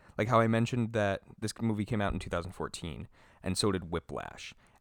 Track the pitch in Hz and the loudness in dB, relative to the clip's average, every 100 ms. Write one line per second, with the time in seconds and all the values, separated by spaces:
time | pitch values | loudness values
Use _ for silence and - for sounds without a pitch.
0 | - - 110 113 113 113 113 120 113 117 | -10 -2 4 6 6 4 2 0 0 2
1 | 101 98 - - 110 - 113 107 101 110 | 2 0 -6 -8 -6 -2 0 0 0 0
2 | 101 92 - 87 90 - 78 - 85 67 | 0 -2 -2 -4 -4 -6 -8 -6 -8 -10
3 | - - - - 92 92 107 92 82 82 | -12 -18 -20 -8 -4 2 2 2 -2 -4
4 | - 65 50 - - - - _ | -4 -8 -8 -12 -18 -18 -20 _